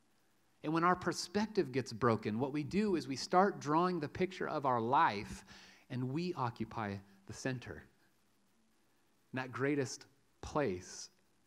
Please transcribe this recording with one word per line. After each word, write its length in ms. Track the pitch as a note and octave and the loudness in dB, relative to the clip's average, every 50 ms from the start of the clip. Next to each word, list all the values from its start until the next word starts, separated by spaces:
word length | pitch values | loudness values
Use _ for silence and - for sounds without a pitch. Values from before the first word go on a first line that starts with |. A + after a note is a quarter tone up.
| _ _ _ _ _ _ _ _ _ _ _ _ - | _ _ _ _ _ _ _ _ _ _ _ _ -4
And 80 | D3 | -2
when 120 | D#3+ E3 E3 | 0 4 6
our 120 | F3+ F3+ | 4 4
perspective 760 | F3+ - F3+ D#3 - - - - G#3 G#3+ G#3+ G#3+ G3+ E3 C3+ | 4 2 -2 -4 -4 -4 -2 0 0 0 0 0 0 0 0
gets 200 | B2 C3 B2+ - | 0 -2 -2 -2
broken, 480 | A#2 G#2+ - A#2+ A2+ G#2 - A2+ G#2 A2+ | -2 2 4 4 4 4 2 -2 -2 0
what 140 | C3 C#3 C3+ | -2 -2 -2
we 100 | D3+ D3+ | -2 -4
do 320 | B2+ A#2+ F#3+ G#3+ G#3+ F#3 | -2 0 0 2 2 2
is 120 | D#3 C3 B2 | 0 -2 -2
we 100 | C#3 B2 | -6 -8
start 420 | - - - F3+ F#3+ G3+ E3 D3 | -4 2 4 6 6 6 4 0
drawing 400 | B2+ C#3+ D3+ D#3+ F3 F3+ F3+ E3+ | 0 2 2 4 4 2 0 0
the 80 | D3 C#3+ | -4 -4
picture 400 | - - F#3 F#3 F#3 - F3 C#3+ | -2 -2 -2 -2 -2 -4 -4 -4
of 180 | C#3 D3+ C3+ | -2 0 0
our 140 | C3+ B2+ A#2 | 2 2 2
life, 640 | A2+ A#2 C3 D3 E3 D3 G#2+ G2+ A2 - - - - - - - - - - - _ - | 2 4 4 6 6 4 2 0 -6 -8 -10 -14 -16 -18 -20 -20 -20 -20 -20 -20 _ -8
and 240 | C3+ B2 B2+ B2+ C3 | -6 -4 -4 -4 -2
we 200 | D#3+ F3 F3+ F3 | -2 -4 -4 -4
occupy 600 | C#3+ C3 A#2 A#2 - A2+ - - A#2 A2 G2+ G2 G2 - - - - _ - | -2 -4 -4 -4 -4 -8 -8 -6 -6 -4 -4 -4 -6 -10 -14 -20 -20 _ -16
the 60 | A2 | -10
center, 500 | - - C3+ B2+ B2 - G#2+ E2 D2 - - _ _ _ _ _ _ _ _ _ _ _ _ _ _ _ _ _ _ _ _ _ _ _ _ _ _ _ _ - | -6 -4 -4 -4 -4 -6 -10 -14 -14 -16 -20 _ _ _ _ _ _ _ _ _ _ _ _ _ _ _ _ _ _ _ _ _ _ _ _ _ _ _ _ -6
that 180 | C3 B2+ B2+ | -6 -6 -6
greatest 540 | A#2+ G#2+ C3 C#3 D3+ C#3+ C3 B2 - - - - _ _ _ _ _ _ | -4 -2 0 0 2 2 0 -2 -4 -10 -14 -18 _ _ _ _ _ _
place. 680 | - - - D#3 C#3+ A2+ F#2 F2+ - - - - - - _ _ _ _ _ _ _ | -10 -4 0 0 2 2 0 -4 -6 -12 -14 -14 -16 -16 _ _ _ _ _ _ _